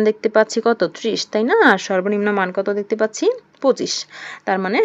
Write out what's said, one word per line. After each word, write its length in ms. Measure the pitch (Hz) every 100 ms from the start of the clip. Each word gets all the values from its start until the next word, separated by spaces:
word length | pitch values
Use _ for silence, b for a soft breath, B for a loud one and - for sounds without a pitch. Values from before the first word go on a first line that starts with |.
দেখতে 260 | 214 214 220
পাচ্ছি 280 | 220 220 226
কত, 200 | 233 226
ত্রিশ, 380 | 170 - 226 - -
তাই 160 | 214
না? 120 | 240 453 302
আর 120 | 190
সর্বনিম্ন 500 | - 185 196 208 208
মান 180 | 202 185
কত 160 | 190 196
দেখতে 260 | 202 202 220
পাচ্ছি, 300 | 220 - 370 508 _ -
পঁচিশ। 320 | 269 - - - - B B B
তার 160 | - 196
মানে 180 | 190 254